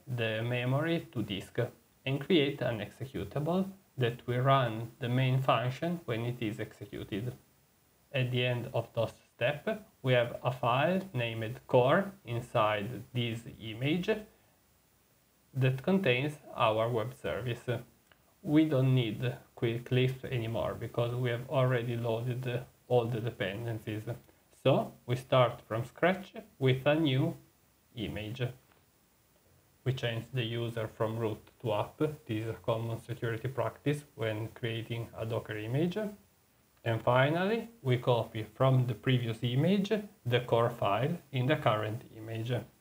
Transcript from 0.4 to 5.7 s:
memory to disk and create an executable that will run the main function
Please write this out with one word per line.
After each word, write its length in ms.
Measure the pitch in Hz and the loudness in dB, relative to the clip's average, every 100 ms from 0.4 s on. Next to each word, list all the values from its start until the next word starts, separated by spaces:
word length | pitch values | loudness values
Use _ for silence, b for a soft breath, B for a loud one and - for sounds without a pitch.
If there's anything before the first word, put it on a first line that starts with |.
memory 680 | 120 123 123 139 160 170 165 | 0 0 0 0 2 0 -2
to 100 | 120 | -6
disk 360 | 101 95 - - 117 - _ _ 131 | -4 -4 -6 -4 -4 -4 _ _ -4
and 120 | 143 | -2
create 440 | 143 180 143 139 | 2 4 4 0
an 180 | - 110 | -4 -4
executable 880 | 101 - 131 85 95 143 147 180 190 - _ - | -6 -10 -10 -8 -6 -4 -2 0 -2 -8 _ -2
that 280 | 117 - - | -2 -2 -4
will 140 | 123 | 0
run 500 | 131 135 120 110 117 - | 4 4 2 -2 -8 -6
the 80 | 120 | -2
main 340 | 127 131 131 | 2 2 2
function 580 | 135 120 123 | 2 2 0